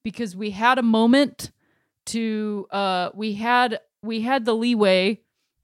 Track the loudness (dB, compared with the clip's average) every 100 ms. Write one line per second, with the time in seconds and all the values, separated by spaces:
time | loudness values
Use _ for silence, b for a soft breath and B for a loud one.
0 | -12 -8 -10 -8 -10 -2 0 2 2 4
1 | 4 4 2 -4 -18 _ _ _ _ _
2 | -10 -6 -4 -4 -4 -6 -6 -4 -2 -2
3 | -4 -6 -8 -4 0 2 2 -2 -12 _
4 | -8 -4 -2 0 0 0 2 2 4 4
5 | 2 -2 _ _ _ _